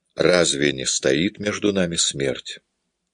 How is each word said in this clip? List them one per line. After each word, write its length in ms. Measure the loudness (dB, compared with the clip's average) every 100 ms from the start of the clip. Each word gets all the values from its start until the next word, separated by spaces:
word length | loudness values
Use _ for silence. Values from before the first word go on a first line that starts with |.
| _ -2
разве 580 | 4 4 4 2 0
не 120 | 0 -4
стоит 540 | -2 2 2 0 -2
между 320 | -6 -2 0
нами 240 | 0 0 0
смерть, 640 | -2 -2 -4 -4 -10 -18 _ _ _ _ _